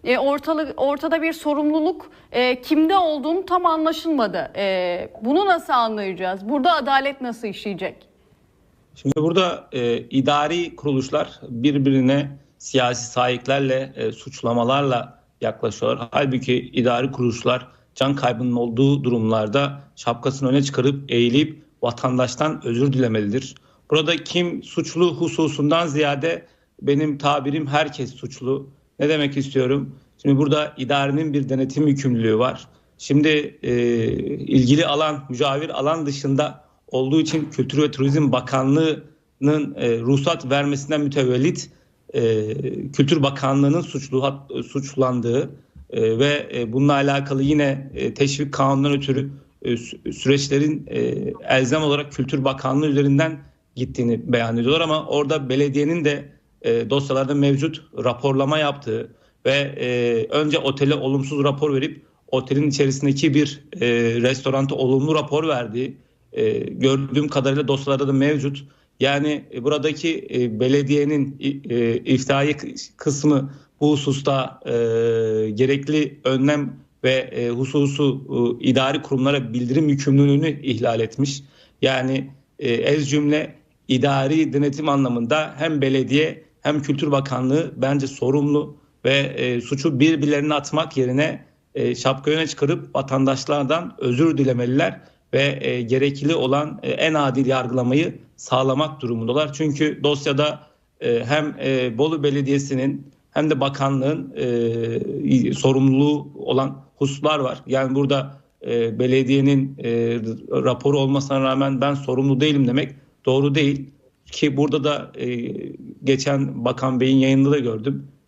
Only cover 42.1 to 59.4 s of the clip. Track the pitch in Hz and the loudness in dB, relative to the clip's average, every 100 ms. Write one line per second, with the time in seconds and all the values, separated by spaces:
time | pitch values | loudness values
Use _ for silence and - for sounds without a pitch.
42.1 | - 113 107 107 - - - 135 - 139 | -2 0 0 -2 -4 -6 -6 -6 0 2
43.1 | 160 139 139 135 139 139 165 175 143 - | 4 2 0 0 2 4 2 -2 -10 -4
44.1 | 131 139 139 - 127 120 139 139 - 131 | -2 -2 -4 -10 -10 -6 -8 -6 0 0
45.1 | 123 117 123 165 - _ - - - 110 | 0 0 0 -2 -10 _ -20 -10 -2 0
46.1 | 113 143 147 - 123 117 123 143 139 139 | 2 2 0 -4 -6 -2 2 4 4 2
47.1 | 139 139 135 139 151 143 139 - 131 135 | 0 -2 0 2 4 2 -2 -6 -6 -6
48.1 | - 139 139 147 - 135 135 143 139 139 | 0 0 0 -4 0 2 2 2 0 0
49.1 | 127 139 - _ _ - 117 - - - | -2 -2 -10 _ _ -4 -4 -6 -12 -10
50.1 | - 127 139 - 139 151 147 - - - | -2 2 2 2 2 2 -2 -6 -4 -2
51.1 | - - - - 131 127 156 151 143 143 | -2 -6 -8 0 2 2 0 2 0 -2
52.1 | - 127 143 135 135 131 139 156 139 143 | -6 -4 0 -2 -2 -2 0 2 2 4
53.1 | 139 160 151 - _ _ - 131 131 117 | 4 2 -2 -16 _ _ -8 -6 -2 0
54.1 | 113 117 120 117 117 117 160 160 156 151 | 0 0 0 2 0 2 2 2 -2 0
55.1 | 147 143 156 135 131 143 143 147 170 147 | 0 0 -2 0 0 2 2 0 0 0
56.1 | 143 - - _ _ 117 117 113 139 139 | -2 -8 -20 _ _ 0 0 0 -2 0
57.1 | 131 135 143 143 131 156 - - 127 117 | -2 0 2 4 2 0 -6 -14 -4 -4
58.1 | 120 139 135 139 156 147 139 - 113 - | 0 0 0 2 0 0 -4 -6 -6 -6
59.1 | - _ _ | -16 _ _